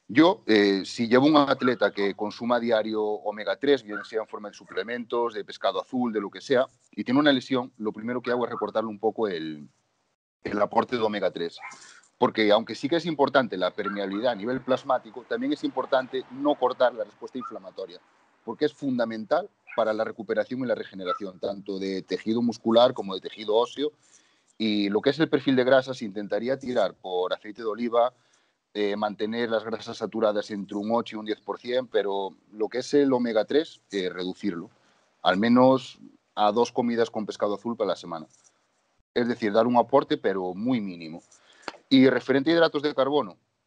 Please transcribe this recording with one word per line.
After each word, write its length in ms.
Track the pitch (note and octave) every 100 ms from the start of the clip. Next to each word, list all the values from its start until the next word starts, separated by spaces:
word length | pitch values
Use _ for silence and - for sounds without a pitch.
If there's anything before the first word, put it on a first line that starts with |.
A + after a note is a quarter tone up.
| -
yo, 360 | A2+ E3+ - -
eh, 360 | G#2+ G2+ G2
si 240 | F2+ - A#2
llevo 200 | B2 D3
un 100 | D3+
atleta 540 | C#3 C3 B2+ A#2 G2+
que 240 | G2+ G2+ -
consuma 420 | G#2 - A#2 A#2+
a 20 |
diario 420 | A#2 A2 G#2+ G#2+
omega 540 | G#2+ G#2 G#2 G#2 G2 G2
tres, 280 | C3+ C3+
bien 200 | G#2 G#2
sea 180 | - A2
en 60 | G#2+
forma 220 | G#2+ G#2
de 60 | -
suplementos, 800 | G2 - G#2+ A#2+ A#2 A#2+ A#2
de 120 | G#2+ -
pescado 340 | - G2 F#2
azul, 320 | - B2+ A#2+
de 80 | G#2+
lo 100 | G2
que 120 | F#2+
sea, 260 | - C3+ C3 _ _
y 120 | -
tiene 160 | A2+ C3+
una 120 | D3
lesión, 400 | C3 - B2+ B2+ -
lo 160 | G#2+
primero 280 | G#2 A2+ B2
que 100 | A#2+
hago 140 | B2 A#2
es 60 |
recortarle 380 | A2+ G2+ A2 A2+
un 100 | G2+
poco 280 | A2 G#2 G#2+
el, 420 | E2+ D#2+ D2+ C#2+ _ _ _ _ _ _ _
el 180 | G#2 G2+
aporte 360 | - A2 G#2+ B2
de 60 |
omega 280 | A2 G#2 F#2
tres. 280 | E2+ E2+ - - - - - _ _
Porque 340 | A#2+ A2 G#2
aunque 240 | G#2+ A2 A2
sí 140 | C3+
que 80 | E3
es 80 | E3
importante 520 | C#3+ C3 C#3 A2+ F2+
la 140 | F2+
permeabilidad 640 | - G2 G2+ G2 G2+ B2
a 20 | G#2
nivel 240 | A2 C3
plasmático, 600 | B2+ B2+ C#3 G#2 A2+ A#2+ A2+
también 240 | A#2+ C3+
es 100 | D3
importante 640 | D3 C3 B2 C3+ C3 C3 -
no 240 | B2+ D3 C#3+
cortar 380 | B2 A#2+ B2
la 100 | A#2
respuesta 340 | G2+ _ A#2 B2+
inflamatoria, 640 | A#2+ G#2 F#2+ F#2 F#2+ F2+ _ _ _ _
porque 220 | A2+ G#2+ D3+
es 80 |
fundamental 760 | - C#3+ B2 A2+ A2 G#2+ D#3 G3+ _ - -
para 180 | A2
la 100 | G#2+
recuperación 560 | A2 - G#2+ G#2+ - B2+
y 60 | B2
la 100 | G#2
regeneración, 640 | G2+ F#2+ F2+ F2+ F#2+ F#2
tanto 400 | G#2 G2+ G2 F#2+
de 220 | G2 F#2+
tejido 400 | - F2+ G#2+ A#2
muscular 520 | A#2+ A2 A2+ A#2 B2+
como 220 | B2+ G2+ F#2+
de 60 |
tejido 340 | - G#2 G#2+ G#2+
óseo. 380 | A#2+ - D3 - _ _ _ _ _ -
Y 320 | A2 G#2 G2+
lo 120 | G#2
que 100 | C#3
es 80 | C#3+
el 100 | D#3
perfil 260 | C#3+ C#3+ B2+
de 80 |
grasa, 300 | B2 C3 C3
se 120 | C3 G#2+
intentaría 540 | G2 G2+ G#2 A#2+ C3+
tirar 340 | B2 B2 F#2
por 400 | D#2+ F#2+ F2+ F2+
aceite 280 | F2+ G#2+ G#2+
de 80 | A2+
oliva, 440 | G#2+ A#2+ A#2 A#2+ - _ _ _ _ _
eh, 220 | G#2 G2+ G#2
mantener 540 | G#2+ F#2+ G#2+ A#2 A#2
las 140 | A2
grasas 340 | A2+ G#2+ A#2 A2
saturadas 540 | G#2+ A2+ G#2+ G#2 G2+
entre 260 | G2+ F#2 G2+
un 140 | G#2+
ocho 240 | A#2 A2+ G#2+
y 40 |
un 60 | G#2+
diez 140 | G#2
por 200 | - F#2+
cien, 280 | A#2+ B2 B2
pero 480 | G#2+ G2 G2 G2 - _
lo 160 | G#2+ G#2
que 100 | A#2+
es 140 | -
el 180 | D3 C#3
omega 320 | B2 A#2+ G#2+ G#2
tres, 360 | C#3 E3 - _
eh, 180 | G2 F2+
reducirlo, 600 | F2 F#2 F2 G2+ E2+ F#2+ _ _ _ _ _
al 140 | E2+ F#2
menos 640 | A#2 B2 C3 C3 C3 - - _ _ -
a 160 | G#2
dos 200 | G#2+ A#2
comidas 380 | - A#2+ A#2 A2+
con 160 | A2+ G#2
pescado 300 | - G#2 G2
azul 200 | A#2 A2+
para 140 | G2
la 60 | E2+
semana. 320 | F2+ D#2+ D2+ _ _ _ _ _ _ _ _
Es 140 | A#2+ A#2+
decir, 240 | A#2 G#2+
dar 140 | G#2+ A#2+
un 120 | B2
aporte, 400 | A#2 C#3 D3 C#3+
pero 360 | G#2 F#2+ F2+
muy 280 | F#2 A#2+ B2
mínimo. 420 | G2 E2+ D#2 E2 - _ _ _ - - _
Y 200 | C3+ C3
referente 420 | A2+ - C3+ D3+
a 20 |
hidratos 280 | E3+ D3 D3
de 140 | D3 C#3
carbono, 420 | C3 D3 G2+ E2 _ _